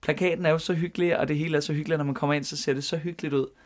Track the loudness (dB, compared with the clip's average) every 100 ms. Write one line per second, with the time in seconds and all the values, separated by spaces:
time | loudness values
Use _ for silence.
0 | -2 0 0 2 2 2 2 -2 -2 0
1 | 2 2 2 0 2 0 0 -2 0 0
2 | 0 0 0 0 -2 -4 0 0 0 -4
3 | -4 -6 0 0 0 -6